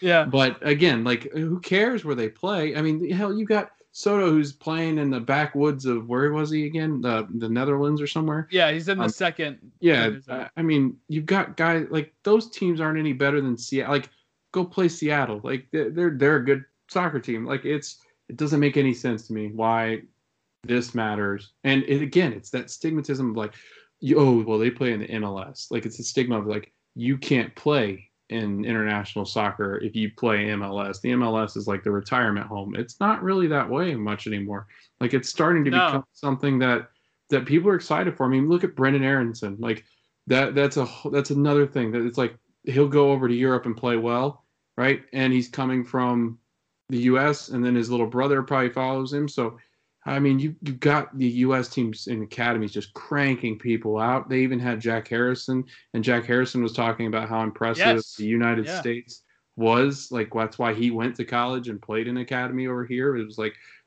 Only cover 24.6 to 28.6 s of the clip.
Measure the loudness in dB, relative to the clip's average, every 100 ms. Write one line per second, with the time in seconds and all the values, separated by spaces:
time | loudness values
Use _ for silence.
24.6 | 2 0 -2 -2 -4 -4 -4 -6 -10 -14
25.6 | -8 -6 -6 -8 -4 -2 0 -2 -2 -6
26.6 | -8 _ _ -6 -2 -2 2 0 0 -2
27.6 | 0 2 0 -4 -14 _ -8 -4 -2 -2